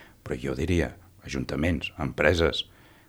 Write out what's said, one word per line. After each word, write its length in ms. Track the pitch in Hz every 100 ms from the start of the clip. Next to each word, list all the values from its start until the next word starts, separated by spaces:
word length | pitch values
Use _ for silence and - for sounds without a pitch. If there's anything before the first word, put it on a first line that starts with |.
| - -
però 120 | - 67
jo 140 | 67 65
diria, 400 | 78 87 64 - - -
ajuntaments, 680 | - 67 64 69 82 78 - -
empreses, 680 | 71 - 76 87 80 - - - - -